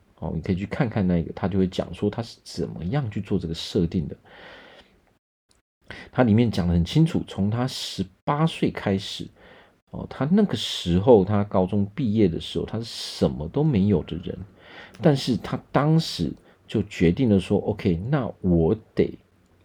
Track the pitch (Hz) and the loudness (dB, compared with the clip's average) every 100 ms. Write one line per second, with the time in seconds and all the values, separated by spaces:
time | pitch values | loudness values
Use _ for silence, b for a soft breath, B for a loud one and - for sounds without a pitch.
0 | _ - 80 80 - 90 101 - 120 110 | _ -10 -8 -6 -4 -4 -4 -4 -2 0
1 | 90 87 76 - 95 98 92 - 82 85 | 0 0 -2 -6 -2 0 0 -2 -8 -4
2 | 104 117 113 - - - 62 55 85 143 | -4 -4 -10 -12 -14 -10 -8 -8 -4 -4
3 | 117 107 - 95 82 82 - 104 85 95 | -4 -6 -4 -4 -4 -8 -4 0 0 0
4 | 71 - _ B B B B B B B | -4 -10 _ B B B B B B B
5 | _ _ _ _ _ _ _ _ - B | _ _ _ _ _ _ _ _ -20 B
6 | B - 120 107 120 95 87 87 82 151 | B 2 4 6 4 2 2 2 2 2
7 | 160 - - - 101 113 127 - - - | 2 0 -4 -2 -2 0 -4 -6 -10 -8
8 | 95 _ - 147 160 - 147 - 107 98 | -8 _ -4 0 0 0 -4 -2 -2 -2
9 | - - - b b b b b _ - | -4 -12 -14 b b b b b _ -12
10 | - - 139 202 202 117 - - 87 90 | -10 -4 2 2 2 0 -6 -6 0 4
11 | 117 107 92 104 101 98 92 104 101 - | 8 8 6 0 0 0 0 0 -2 -2
12 | 120 110 92 82 - 85 - 110 113 - | -2 2 2 0 -6 -6 -6 -8 -10 -12
13 | - - 82 64 78 139 156 107 101 87 | -10 -2 -2 0 -4 0 2 2 4 2
14 | - 80 - - 98 B B B B B | 0 -8 -8 -10 -12 B B B B B
15 | 151 135 - 104 - 127 - - 147 160 | 2 2 0 -2 -2 -8 -2 0 4 2
16 | - - 76 - b b - 113 101 - | 0 -4 -4 -6 b b -6 -4 -2 2
17 | 87 113 123 98 - 101 - 101 101 82 | 2 4 4 4 2 -2 -2 -2 0 0
18 | 113 147 107 - 92 85 80 - - - | 0 -2 -4 -4 2 4 4 0 -4 -2
19 | - - _ _ _ _ | -2 -2 _ _ _ _